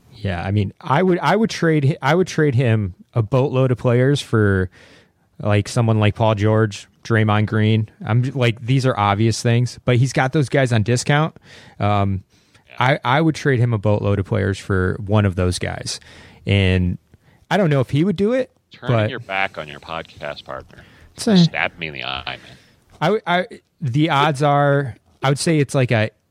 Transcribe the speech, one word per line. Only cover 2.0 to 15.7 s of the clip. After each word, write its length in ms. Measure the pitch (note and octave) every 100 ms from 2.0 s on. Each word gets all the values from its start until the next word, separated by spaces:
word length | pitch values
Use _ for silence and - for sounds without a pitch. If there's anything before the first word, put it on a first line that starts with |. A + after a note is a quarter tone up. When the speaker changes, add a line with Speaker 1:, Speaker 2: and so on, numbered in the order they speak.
Speaker 1:
I 140 | C3+ E3+
would 120 | F3+
trade 280 | - D3+ B2
him 380 | B2+ A2 G2 - -
a 80 | A#2+
boatload 500 | G#2+ C3 C#3+ C3 C3
of 60 | B2
players 420 | B2+ A#2+ C3 C#3+
for, 500 | - A2+ G#2 F#2+ F#2 - - - _ _ _ -
like, 300 | G#2 G#2 -
someone 300 | B2+ A2+ A2
like 160 | G#2 -
Paul 200 | A2 G#2+
George, 520 | G#2+ A2 A2 G2+ - _
Draymond 420 | - A2+ A2 G#2 G#2
Green. 440 | A2 G#2+ A2 A2 - F3+
I'm 180 | A#2+
j-, 80 | B2+
like, 280 | C3+ A#2+ G#2+
these 240 | A2+ C3+ B2+
are 120 | A2
obvious 440 | G2+ G2+ A2+ -
things, 380 | A#2+ A#2 B2 - -
but 100 | B2
he's 140 | C3
got 220 | - C3
those 160 | D#3+ C3
guys 240 | C#3 C3
on 100 | A#2
discount. 540 | G#2 B2 - D3 D#3+ - - - - -
Um, 440 | G#2 G2+ G2+ F#2+ - _ _ _ _
Speaker 2:
Yeah. 280 | - B2 D3+
Speaker 1:
I, 140 | A#2+ C#3+
I 40 |
would 140 | D#3+ -
trade 240 | D3 B2+
him 140 | A#2+
a 40 | A2
boatload 400 | G#2 G#2 G#2 G2+
of 60 | F#2+
players 320 | G2+ G2 G2
for 400 | - G2 F#2 G2 G2+
one 200 | G#2+ G2+
of 100 | F2+
those 240 | F2+ F2+
guys, 400 | F#2